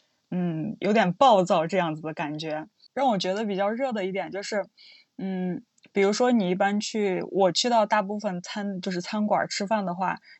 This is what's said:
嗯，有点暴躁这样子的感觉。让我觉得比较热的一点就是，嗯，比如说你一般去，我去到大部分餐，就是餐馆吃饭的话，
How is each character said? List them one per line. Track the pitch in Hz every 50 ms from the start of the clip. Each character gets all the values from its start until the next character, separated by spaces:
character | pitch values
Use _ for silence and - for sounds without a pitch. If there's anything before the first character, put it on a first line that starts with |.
| _ _ _ _ _ -
嗯， | - 180 180 175 160 160 151 147 - -
有 | - 190 214
点 | 226 196 180 175
暴 | - 277 262 220 190 180
躁 | 185 202 170 160
这 | 160 196 185
样 | 175 160 156
子 | 156 143
的 | 156 151
感 | - 165 143 151 151
觉。 | 160 160 151 156 127 - _ _ _ _ -
让 | 247 277 262
我 | 220 185
觉 | 185 185 190
得 | 208 233
比 | 202 202
较 | 180 202 202
热 | 226 233 277 262 226
的 | 214 180
一 | 190 185
点 | 190 175 156
就 | - 196 202
是， | - 220 202 185 - _ _ - - - - _ _ _ -
嗯， | 185 190 190 180 185 180 175 - - _ _ _ _ _ -
比 | 202
如 | 196 196 208
说 | - 247 247 247
你 | 226 190 175
一 | 180
般 | 196 202 196 202 208
去， | - - - 220 208 196 185 175 - -
我 | - 185 190 180 -
去 | - - 247
到 | 240 226 208
大 | 208 220 214
部 | 196 190 214 214
分 | 208 202 180 175 180
餐， | - - 214 202 202 196 180
就 | 180 196
是 | 180 175 180
餐 | - - 208 208
馆 | 202 202 156 - -
吃 | - - 202
饭 | 196 226 214 196
的 | 180 175
话， | 180 185 175 175 - _ - - -